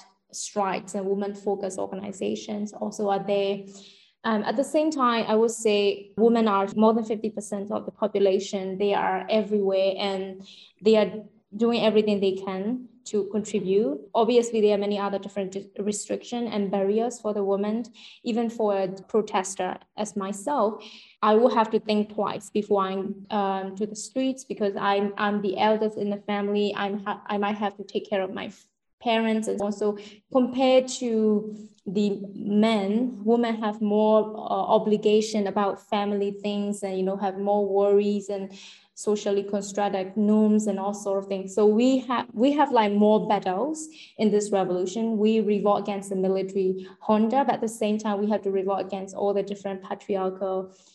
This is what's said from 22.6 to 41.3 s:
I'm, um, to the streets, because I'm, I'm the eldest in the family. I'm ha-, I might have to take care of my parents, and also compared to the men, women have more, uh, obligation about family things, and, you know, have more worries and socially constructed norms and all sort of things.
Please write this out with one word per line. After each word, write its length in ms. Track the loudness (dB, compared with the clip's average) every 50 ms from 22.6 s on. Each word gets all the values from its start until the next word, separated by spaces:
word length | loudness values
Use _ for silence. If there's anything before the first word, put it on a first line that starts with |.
| 0 2 2 2 2
I'm, 420 | 0 -2 -4 -4 -6 -8 -10 -8 -4
um, 460 | -2 0 0 0 0 -2 -4 -6 -6
to 100 | -6 -6
the 120 | -6 -6
streets, 480 | -10 -12 -6 -4 -2 -2 -2 -2 -4 -8
because 280 | -10 -4 -2 -2 -2 -2 0
I'm, 340 | 0 0 0 0 0 -2 -2
I'm 240 | -2 -2 0 0 0
the 160 | -2 -2 0 2
eldest 380 | 2 2 4 2 0 -2 -2
in 120 | -4 -4 -4
the 120 | -4 -4 -4
family. 480 | -4 -2 -2 -2 0 0 0 0 0 -2
I'm 260 | -2 -4 -4 -4 -4 -6
ha-, 200 | -6 -8 -6 -6
I 100 | -4 -2
might 200 | -2 0 -2 -2
have 180 | -2 -2 -4 -4
to 80 | -6 -10
take 260 | -6 -6 -6 -4 -2
care 120 | -2 -2
of 120 | -2 -2 -6
my 200 | -8 -10 -12 -14 -18 _ _ _ _ _ _ _ _
parents, 480 | -2 0 2 2 2 2 0 0 0 -2
and 100 | -4 -2
also 380 | -2 -4 -2 -2 -2 -2 -2 -4 -8 -18 -20 -20 _ 0
compared 560 | 2 2 2 2 2 2 4 6 6 6 4
to 720 | 2 -2 -4 -2 0 2 2 4 4 2 2 0 -4 -10 -12 -14 -18 _ _ -10
the 360 | -4 0 0 0 0 0 -2 -6 -10 -10
men, 840 | -8 -4 0 4 4 4 4 4 2 0 0 0 0 -2 -2 -6 -2 0
women 360 | 2 2 2 2 0 -2 -2
have 200 | -2 -4 -2 -2
more, 420 | 0 2 2 4 4 6 6 4 4 0 -4
uh, 360 | -8 -6 -4 -2 -2 2 4 4
obligation 720 | 4 4 2 2 2 4 4 4 4 2 2 0 -2 0
about 380 | 0 0 0 0 0 -2 -4 -6 -4
family 420 | -2 -2 0 0 0 -2 -2 -2
things, 500 | -4 -6 -6 -4 -4 -2 -2 -4 -4 -4
and, 160 | -6 -4 -2
you 60 | -2 -2
know, 140 | -2 -2
have 200 | -2 -2 -4 -4
more 300 | -2 0 0 2 2 2
worries 640 | 2 2 2 4 4 4 4 4 2 0 -2 -4 -6
and 240 | -6 -6 -8 -10 -12 -16 -20 -20 -20 -20 _ _ _
socially 500 | -6 -2 -2 -2 0 0 0 0 0 0
constructed 720 | -2 -4 -4 -4 -4 -4 -2 -2 -2 -2 -4 -4 -4 -2
norms 520 | 0 2 4 4 6 6 6 4 4 2
and 120 | 0 -2 -2
all 140 | -2 -4 -4
sort 260 | -4 -4 -2 -2 -2
of 80 | -2
things. 260 | -4